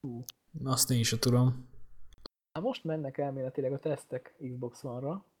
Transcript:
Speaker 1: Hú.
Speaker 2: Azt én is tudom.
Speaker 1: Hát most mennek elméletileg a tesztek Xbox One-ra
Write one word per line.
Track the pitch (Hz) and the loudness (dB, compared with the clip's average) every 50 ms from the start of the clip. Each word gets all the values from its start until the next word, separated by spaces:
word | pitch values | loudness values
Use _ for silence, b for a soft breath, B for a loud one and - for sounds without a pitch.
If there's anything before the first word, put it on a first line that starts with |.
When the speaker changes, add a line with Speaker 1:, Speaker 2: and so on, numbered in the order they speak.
Speaker 1:
Hú. | - 139 120 117 127 - - _ _ _ _ 156 123 | -8 -8 -8 -8 -10 -12 -14 _ _ _ _ -6 -2
Speaker 2:
Azt | 135 131 120 - - | 0 4 4 4 4
én | 131 120 | 4 4
is | 117 - - - | 4 2 2 2
tudom. | - 127 120 123 127 127 123 - - - - - - - - - - - - - - - _ _ _ _ _ | 4 4 6 8 6 6 4 2 -6 -14 -12 -12 -12 -12 -10 -12 -12 -12 -12 -14 -16 -16 _ _ _ _ _
Speaker 1:
Hát | 156 175 | -2 -2
most | 247 254 - - | -2 -2 -2 -2
mennek | 160 160 160 151 135 131 - | -2 -2 0 -2 -4 -2 -2
elméletileg | 143 143 135 135 131 127 - - 135 127 139 | -2 -2 0 -2 -4 -2 -2 0 0 0 0
a | 135 | 0
tesztek | - 160 147 135 - _ - 127 - - _ _ 127 127 127 | 0 -2 -2 -2 -4 _ -8 -8 -8 -8 _ _ -8 -6 -6
Xbox | 123 127 120 120 - - | -4 -6 -6 -6 -6 -8
One-ra | 131 120 123 131 139 165 196 - _ _ _ | -6 -6 -4 -2 -2 -4 -4 -6 _ _ _